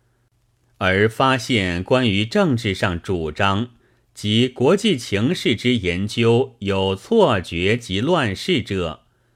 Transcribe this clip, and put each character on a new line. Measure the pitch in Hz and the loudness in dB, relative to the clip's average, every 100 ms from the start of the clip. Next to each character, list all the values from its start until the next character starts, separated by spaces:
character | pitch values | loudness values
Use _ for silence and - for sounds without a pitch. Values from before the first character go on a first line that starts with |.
| _ _ _ _ _ _ _ - | _ _ _ _ _ _ _ -2
而 | 92 95 110 | 0 4 2
发 | - 131 127 | 2 2 2
现 | - 113 92 87 | 0 0 0 -2
关 | 92 127 120 | 0 2 2
于 | 98 | 0
政 | 110 208 180 117 | 0 0 2 0
治 | 104 | -2
上 | 92 101 85 | -2 -2 -2
主 | - 90 78 | -4 -4 -4
张 | 76 98 98 120 _ _ _ _ | 0 0 0 -4 _ _ _ _
及 | - 104 110 127 | -8 -2 2 0
国 | - 131 | 2 2
际 | 202 220 135 | 2 2 -2
情 | - 98 127 | -2 -2 0
势 | 180 160 | -2 -2
之 | 107 123 120 | 0 0 0
研 | 90 87 104 | -2 -2 -4
究 | 117 117 117 135 - | 0 2 2 0 -6
有 | 98 95 95 95 | -4 0 0 -2
错 | - 226 165 98 | 0 2 4 2
觉 | - 85 95 120 | -2 -2 0 -2
及 | 117 92 | -2 -4
乱 | 139 175 113 | 0 0 0
世 | 92 - 147 | -4 -2 -2
者， | - 98 82 - _ _ _ | -2 -4 -4 -8 _ _ _